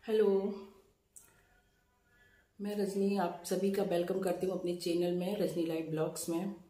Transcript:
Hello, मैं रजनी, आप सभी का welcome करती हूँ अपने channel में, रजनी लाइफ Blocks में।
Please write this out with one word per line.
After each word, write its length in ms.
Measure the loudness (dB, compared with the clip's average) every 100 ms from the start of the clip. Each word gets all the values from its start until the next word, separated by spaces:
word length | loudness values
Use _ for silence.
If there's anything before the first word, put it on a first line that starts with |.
| 2
Hello, 200 | 4 6 4 2 -4 -10 -20 _ _ _ -20 -20 _ _ _ _ _ _ _ _ _ -20 _ _ _
मैं 160 | -6 -2
रजनी, 400 | 0 2 2 2
आप 260 | 0 -4 -4
सभी 260 | 0 2
का 100 | 2
welcome 380 | 2 2 0 0
करती 260 | 0 0 -2
हूँ 120 | -2
अपने 180 | -2 -2
channel 380 | 0 2 2
में, 220 | 2 0 0
रजनी 300 | -2 0 -2
लाइफ 200 | -2 -2
Blocks 420 | -2 -2 -2 -4
में। 280 | -2 -2 -6 -16